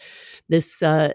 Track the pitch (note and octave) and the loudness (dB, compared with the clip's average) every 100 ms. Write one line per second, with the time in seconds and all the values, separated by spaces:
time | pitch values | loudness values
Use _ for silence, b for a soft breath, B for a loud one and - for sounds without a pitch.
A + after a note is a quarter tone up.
0 | B B B B - E3 - - D#3+ D#3 | B B B B -2 0 0 -2 0 2
1 | D3 | 0